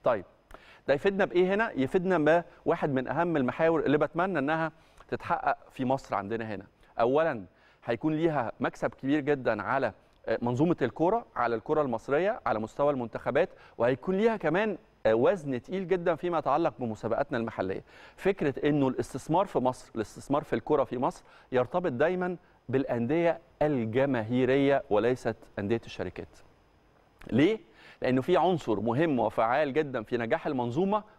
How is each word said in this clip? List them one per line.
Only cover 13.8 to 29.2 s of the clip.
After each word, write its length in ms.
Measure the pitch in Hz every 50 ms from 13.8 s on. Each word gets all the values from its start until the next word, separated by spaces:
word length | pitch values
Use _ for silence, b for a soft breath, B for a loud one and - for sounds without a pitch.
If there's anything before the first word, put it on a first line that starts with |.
| - 123 135 - - 185 190 190
ليها 200 | 220 233 226 202
كمان، 400 | - 156 156 190 220 220 320 - - _ _ _ -
آه، 80 | 110 110
وزن 460 | 117 127 165 208 185 147 143 131 120
تقيل 260 | - - 165 190 190 165
جدًا 280 | 185 180 170 180 165
فيما 220 | 143 - 175 175 160
يتعلق 360 | - 135 135 156 170 180 - -
بمسابقاتنا 580 | 127 113 107 - - 110 113 - - - 135 117
المحلية. 460 | 113 113 - - 95 92 95 - B B B B B B B
فكرة 540 | - - 185 202 - 190 143 127 - - 147
إنه 180 | 151 147 139 131
الاستثمار 580 | 123 - 117 - - 131 - - 156 180 202
في 140 | 190 - 143
مصر، 320 | 123 127 127 - - - -
الاستثمار 480 | 110 104 - - 120 - - 139 147 160
في 100 | - -
الكرة 300 | 120 - - 151 139 131
في 140 | - 123 123
مصر 260 | 131 165 - - B B B B B B
يرتبط 400 | 131 123 127 - - 180 180 170
دايمًا 460 | 127 117 147 170 185 180 180 180 180 170 b b b b _ -
بالأندية 680 | 120 135 139 - 123 117 117 117 151 170 170 170 160 - - _ _ _
الجماهيرية 1200 | 147 156 147 127 113 110 110 131 135 139 131 120 110 113 120 127 131 120 131 139 139 139 139 135 - -
وليست 460 | 101 104 107 120 131 - - 120 110 - - - - -
أندية 220 | 101 101 113 117 -
الشركات. 420 | - - - 92 90 - - 87 - - - - - _ _ _ _ _ _ _ _ _ _ _ _ _ _ - -
ليه؟ 280 | - - 147 196 220 220 - B B B B B B B
لأنه 200 | - 131 127 131
في 160 | 127 - 180 165
عنصر 420 | 156 185 185 151 - - 107 98
مهم 400 | 104 117 117 135 170 170 139
وفعال 540 | 120